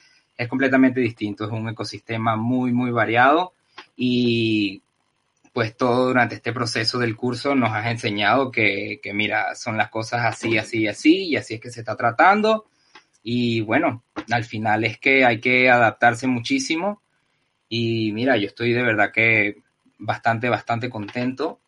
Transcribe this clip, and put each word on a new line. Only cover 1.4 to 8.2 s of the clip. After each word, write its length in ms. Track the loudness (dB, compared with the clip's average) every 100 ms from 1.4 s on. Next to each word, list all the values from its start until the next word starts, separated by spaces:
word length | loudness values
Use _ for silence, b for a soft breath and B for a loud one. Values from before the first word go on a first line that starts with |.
| -6
es 40 |
un 160 | -6 -6
ecosistema 680 | -8 -10 -12 -8 -4 -2 -2
muy, 360 | 0 0 0
muy 180 | 0 0
variado 640 | 0 0 4 4 4 0 _ B B B
y 880 | -4 -2 0 2 2 0 0 -2 -4 _ _ _ _ _ _ _
pues 240 | -4 -4 -2
todo 320 | 0 2 2
durante 260 | 2 0
este 180 | -2 -8
proceso 460 | -6 -4 -4 -2 -2
del 180 | -2 -4
curso 380 | -6 -4 -2
nos 180 | 0 0
has 140 | -2 -4
enseñado 640 | -4 -4 0